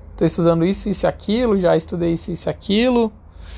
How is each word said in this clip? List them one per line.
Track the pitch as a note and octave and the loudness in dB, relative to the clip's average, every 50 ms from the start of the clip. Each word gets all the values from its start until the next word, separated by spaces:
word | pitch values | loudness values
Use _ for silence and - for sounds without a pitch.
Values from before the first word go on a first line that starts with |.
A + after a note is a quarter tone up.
| - - - | -20 -20 -4
tô | - E3+ | -2 0
estudando | D#3+ - - E3+ E3+ E3+ E3 E3 | 0 2 2 2 4 4 4 2
isso, | F3+ G3 G3+ - G#3 | 2 0 -2 -4 -4
isso | F#3+ - - | -2 0 0
e | F#3 | -2
aquilo, | - - - - G#3 A#3 B3+ A#3 G#3+ G3 | -2 -2 -4 -2 0 0 2 2 2 2
já | F3+ E3+ D#3+ | 4 4 2
estudei | D#3+ - - - E3+ F3 E3+ | 2 0 -2 -4 -2 0 0
isso, | E3+ E3 - - | -2 -2 -4 -6
isso | E3+ D#3+ - E3+ | -8 -6 -6 -6
e | |
aquilo. | D3 - - - G3 G#3+ A#3+ B3+ B3 A#3+ A#3 A3 - - - - - - - - - | -6 -6 -4 0 0 2 2 2 2 2 0 0 -4 -10 -18 -20 -20 -20 -18 -18 -16